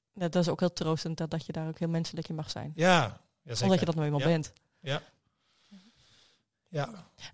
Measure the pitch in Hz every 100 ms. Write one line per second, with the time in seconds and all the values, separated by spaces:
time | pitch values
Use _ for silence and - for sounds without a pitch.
0 | _ 196 175 180 170 165 180 - 160 160
1 | 160 160 165 160 - 165 160 156 165 165
2 | 165 165 - 156 151 - 151 156 175 175
3 | 107 - _ _ 139 113 190 185 165 160
4 | 147 147 151 160 147 - _ _ 135 147
5 | - _ _ _ _ _ _ 196 208 _
6 | _ _ _ _ _ _ _ 156 143 202
7 | - - -